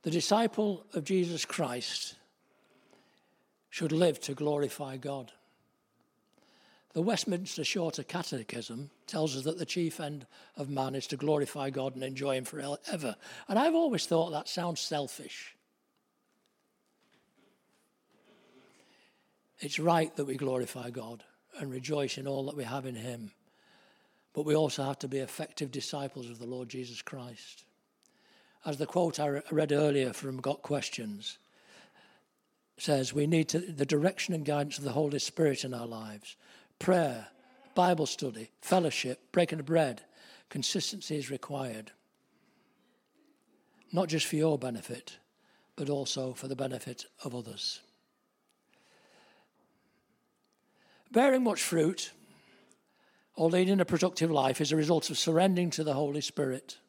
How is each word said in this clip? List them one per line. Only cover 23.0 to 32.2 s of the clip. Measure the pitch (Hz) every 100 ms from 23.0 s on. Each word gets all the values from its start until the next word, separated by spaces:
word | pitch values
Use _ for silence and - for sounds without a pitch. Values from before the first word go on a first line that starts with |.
| 120 120 107 _ _ _ _ _ _ _ _ _ _
But | -
we | 151 151
also | 151 -
have | 135 139
to | 135
be | 135
effective | 127 - 151 - 143
disciples | 135 - 147 139 143 120
of | 117
the | 120
Lord | 127 123
Jesus | 127 123 117
Christ. | - 139 123 113 - - _ _ _ _ _ _ _ _ _ _ 170
As | 143
the | 151
quote | 180 170 -
I | 147
re-, | 143 -
read | 156 151
earlier | 143 151 143 127
from | - 135 131
Got | 135 143
Questions | - 143 - - 113 104 107 - _ _ _ - - _ - _